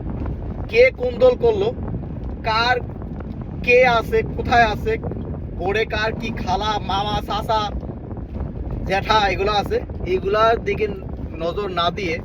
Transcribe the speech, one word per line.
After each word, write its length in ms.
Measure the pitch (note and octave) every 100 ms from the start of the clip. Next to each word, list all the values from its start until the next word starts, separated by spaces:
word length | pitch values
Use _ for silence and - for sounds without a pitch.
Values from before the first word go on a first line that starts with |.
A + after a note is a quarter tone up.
| - - - - - - -
কে 220 | - C4 -
কোন 200 | B3 B3
দল 180 | B3+ B3
করলো, 380 | A#3+ G#3 G3 - - - - - - -
কার 320 | A3+ A3 A#3+ B3 - - - - - - - -
কে 240 | - B3 B3+
আছে, 340 | A#3 - A3
কোথায় 420 | A3 - A3+ A#3+
আছে, 340 | A3+ G3+ A3 A3 - - - - - -
বোর্ডে 280 | F3+ G3+ A3
কার 260 | G#3+ A3
কি 160 | - -
খালা, 500 | - F#3 F#3+ G#3+ G#3
মামা, 420 | F#3 G3 G#3 G#3
চাচা, 500 | G#3 G#3 A3 A3 G#3 - - - - - - - - - - - -
জ্যাঠা 440 | G3 F#3+ G#3+ G3+
এগুলো 220 | F3+ G3+
আছে, 300 | G#3 F#3 A3+ - - F3
এগুলার 580 | F#3 F#3 G#3+ A3+ A#3
দিকে 240 | - G3+ G#3 G3 - - -
নজর 360 | D#3+ E3+ F#3 G3+
না 240 | F3 F3
দিয়ে 280 | F3 F#3 D#3+